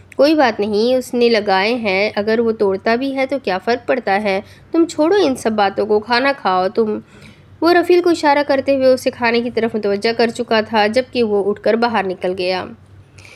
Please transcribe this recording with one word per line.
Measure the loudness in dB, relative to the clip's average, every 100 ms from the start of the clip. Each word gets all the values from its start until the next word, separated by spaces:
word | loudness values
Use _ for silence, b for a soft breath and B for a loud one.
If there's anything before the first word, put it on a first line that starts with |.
| B 0
"कोई | 2
बात | 4 2 0
नहीं, | -2 0 0 0
उसने | -2 0 2
लगाए | 2 2 0 0 -2
हैं, | -2 0 0
अगर | -2 -2 0
वो | 0
तोड़ता | 0 -2 -2 -2 -2
भी | -2
है | -4 -2
तो | -4
क्या | -4 -4
फ़र्क | -2 -4 -2
पड़ता | -4 0
है? | -2 0 -4 -6 B B
तुम | 0 0
छोड़ो | 2 2 2
इन | 2
सब | 0 -2 0
बातों | 0 0 0
को, | -2
खाना | 0 0 0
खाओ | -2 0 0 0
तुम।" | -2 -2 -4 -10 B B B B -4
वो | 2
रफ़ील | 2 4 2
को | 2
इशारा | 2 2 2
करते | 2 0 0
हुए | 2 2
उसे | 2 0
खाने | -2 0 0
की | -2
तरफ | -2 -2
मुतवज्जा | -2 -2 -2 -2
कर | 0 0
चुका | -2 -2 -2
था, | 0 0 0
जबकि | 0 -2 0
वो | 0 0
उठकर | -2 -2 0 0
बाहर | 0 0 -2
निकल | -4 -6
गया। | -4 -4 -4 -6 -14 -20 -20 -20 B B